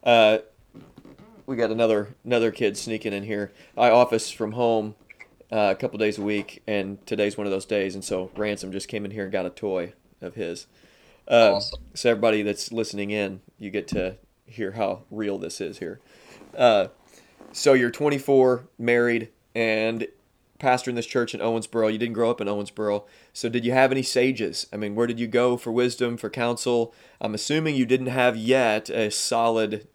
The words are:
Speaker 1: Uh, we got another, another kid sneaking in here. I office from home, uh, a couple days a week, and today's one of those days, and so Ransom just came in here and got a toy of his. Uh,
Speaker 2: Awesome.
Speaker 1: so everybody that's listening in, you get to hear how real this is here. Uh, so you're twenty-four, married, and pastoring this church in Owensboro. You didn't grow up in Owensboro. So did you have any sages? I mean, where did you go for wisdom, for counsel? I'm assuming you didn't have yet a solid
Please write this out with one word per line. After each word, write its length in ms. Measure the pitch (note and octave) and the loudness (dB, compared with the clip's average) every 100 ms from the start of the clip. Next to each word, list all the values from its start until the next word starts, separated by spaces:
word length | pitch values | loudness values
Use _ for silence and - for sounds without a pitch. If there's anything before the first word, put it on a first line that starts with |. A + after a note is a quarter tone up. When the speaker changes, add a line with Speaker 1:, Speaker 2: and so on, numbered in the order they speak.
Speaker 1:
Uh, 360 | B2+ A#2 G#2+ A2 - _ _ - - - - - - - - | 6 6 6 4 -2 _ _ -20 -20 -20 -20 -20 -20 -20 -8
we 100 | B2 | -2
got 140 | A2+ | -2
another, 460 | A2 A2+ G#2+ G2+ - | 2 2 2 0 -12
another 260 | - A#2+ A2+ | -2 2 2
kid 260 | - A2 G2+ | 0 -2 -2
sneaking 360 | - A2 A2 | -8 -6 -4
in 100 | G2+ | -6
here. 300 | G2+ G#2 G2+ _ - - | -6 -6 -6 _ -16 2
I 140 | A#2 | 6
office 400 | A2+ A#2+ A2+ - | 6 6 2 -2
from 220 | - G#2+ | -6 -6
home, 440 | A2+ A#2+ A2 G#2+ G#2+ _ - - _ - | 0 2 2 -2 -12 _ -20 -20 _ -6
uh, 160 | A2 G#2 | 0 2
a 40 | F#2+ | 0
couple 220 | B2+ G#2 | -4 0
days 200 | G#2+ G#2 | -2 0
a 40 | |
week, 400 | G2+ G#2 G2+ - - | -2 -2 -4 -12 -4
and 400 | G#2 G2 G2+ - | -4 -4 -8 -8
today's 300 | G#2 G#2 G#2 | -2 0 0
one 100 | G#2 | -4
of 60 | |
those 140 | F#2+ - | -4 -2
days, 280 | G#2 G2 | -2 -2
and 80 | F#2+ | -6
so 280 | F#2 F#2+ F#2 - | -6 -6 -6 -6
Ransom 360 | G#2 G#2 F#2 | -4 -4 -8
just 160 | F#2+ - | -10 -8
came 160 | G#2+ | -8
in 60 | G2+ | -8
here 120 | G#2+ | -8
and 80 | G2 | -4
got 140 | G2 F2+ | -4 -4
a 40 | |
toy 420 | - G#2+ F#2 F2 - _ _ | -4 -4 -2 -4 -12 _ _
of 140 | F2+ | -14
his. 320 | A2+ F2 F2 - _ _ _ _ _ - | -8 -8 -8 -14 _ _ _ _ _ 4
Uh, 240 | A#2 A2+ G2+ | 6 8 4
Speaker 2:
Awesome. 260 | - - - | -2 -10 -16
Speaker 1:
so 160 | - A#2+ | -2 0
everybody 320 | A2 A2+ G#2+ | 2 2 2
that's 300 | G#2 G#2+ - | 0 -4 -6
listening 380 | A#2 A2 G2+ G2+ | -4 -4 -4 -4
in, 320 | G#2 G2 F#2+ - _ | -4 -4 -6 -16 _
you 120 | G#2 | -8
get 160 | G2+ - | -6 -4
to 280 | G#2 F#2 F#2+ _ _ _ | -4 -4 -8 _ _ _
hear 260 | A#2 G2 | -8 -8
how 300 | G#2 G2+ G2 - | -4 -4 -4 -10
real 280 | G#2 G#2 G2 | -6 -6 -4
this 220 | G2 - | -8 -8
is 180 | F2 - | -10 -8
here. 220 | E2+ G#2 _ - - - - - | -12 -12 _ -20 -20 -20 -18 4
Uh, 320 | B2 G#2 F#2 _ _ - _ _ - | 6 6 2 _ _ -20 _ _ -18
so 220 | - C#3+ | -2 4
you're 160 | C3+ A#2+ | 4 4
twenty-four, 760 | - D3 C#3 C3+ C3+ B2+ B2 - _ | 0 0 0 4 6 6 4 -4 _
married, 500 | A#2 A#2+ A#2+ A#2 A2 _ _ | 0 2 4 0 -4 _ _
and 540 | A#2 A2+ A2 A2 A2+ A2+ _ _ _ _ _ | -2 0 2 0 -2 -8 _ _ _ _ _
pastoring 360 | C3+ B2 C3 | 0 2 0
this 120 | A#2+ A2+ | -6 -2
church 280 | B2+ A#2 | -2 -2
in 60 | A2+ | -2
Owensboro. 520 | A2+ A2+ G#2+ A#2 A2 | -2 -2 -4 0 0
You 60 | A2 | 0
didn't 160 | A#2+ | -4
grow 160 | A2 A#2 | 0 0
up 100 | A#2 | 0
in 60 | G2+ | -4
Owensboro. 580 | G#2 G2+ - G#2+ G#2 - - _ | -4 -6 -4 -2 -2 -4 -20 _
So 140 | - A#2+ | -8 -4
did 160 | A#2+ A#2 | -2 0
you 60 | |
have 180 | C3 C3 | 4 4
any 100 | C3 | 2
sages? 640 | B2+ B2+ B2+ C3 G2 - - | 0 0 0 0 -4 -6 -10
I 40 | G#2 | -8
mean, 160 | G#2+ | -6
where 120 | G#2 A#2+ | -2 -2
did 140 | A#2 | -2
you 60 | A#2 | -2
go 320 | A#2+ B2 B2 | 2 2 0
for 120 | A#2 | -2
wisdom, 440 | A2+ B2 A#2+ A#2+ A#2+ | 0 0 0 -4 -4
for 140 | A2 | -8
counsel? 640 | - A#2+ A#2 - A#2+ A#2 _ - _ | -4 -4 -2 0 0 -2 _ -20 _
I'm 140 | A2 | -6
assuming 400 | G#2+ - D3+ D#3+ | -6 -2 0 0
you 100 | C#3 | 0
didn't 220 | A#2+ B2+ B2+ | 2 2 0
have 300 | B2+ B2 A2+ | 2 2 2
yet 520 | A2 C3 A#2+ G#2+ - | 0 2 2 0 -2
a 220 | - G#2+ | -2 -2
solid 760 | G#2 - A#2 A#2 A2+ G#2+ G#2 - | -2 -2 2 2 2 0 -4 -10